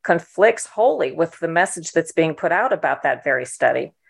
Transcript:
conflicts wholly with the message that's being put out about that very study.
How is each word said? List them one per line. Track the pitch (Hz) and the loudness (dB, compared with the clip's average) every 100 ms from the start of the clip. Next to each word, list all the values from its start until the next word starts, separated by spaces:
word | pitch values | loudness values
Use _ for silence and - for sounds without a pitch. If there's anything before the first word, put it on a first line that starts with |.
conflicts | - 170 - - 214 - | -2 -2 -2 2 2 2
wholly | - - 247 269 - | -4 0 2 2 -2
with | 156 165 - | -2 -4 -4
the | 165 | -2
message | 170 180 175 160 | 0 0 -2 -4
that's | 170 165 | -2 -2
being | - 160 | 0 0
put | 151 170 | 0 -2
out | 180 247 | 0 0
about | 190 143 - | 0 -2 -2
that | 143 123 | -2 -2
very | 143 131 | -2 -2
study. | 127 - 123 127 139 _ | -4 -2 0 0 -4 _